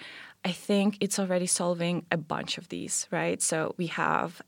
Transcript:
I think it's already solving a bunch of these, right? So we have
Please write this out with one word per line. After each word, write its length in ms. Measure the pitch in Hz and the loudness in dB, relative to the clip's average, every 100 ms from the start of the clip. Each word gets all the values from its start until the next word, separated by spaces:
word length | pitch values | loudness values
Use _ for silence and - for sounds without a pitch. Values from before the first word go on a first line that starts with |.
| - - - - | -6 -16 -18 -6
I 100 | 185 | -4
think 440 | 175 - 202 202 208 | -4 2 4 4 2
it's 180 | 196 - | 0 0
already 280 | 185 180 180 | 2 2 2
solving 600 | - 175 170 170 175 - | 0 2 2 0 0 0
a 60 | 170 | -2
bunch 400 | - - - - | 0 -4 -4 -6
of 140 | - | -6
these, 360 | 87 - - - | -8 -4 -4 -2
right? 320 | 165 170 185 | 0 0 0
So 320 | - 160 156 - | 2 2 0 -2
we 120 | 165 | -4
have 520 | - 160 - 170 - | 0 2 2 0 -6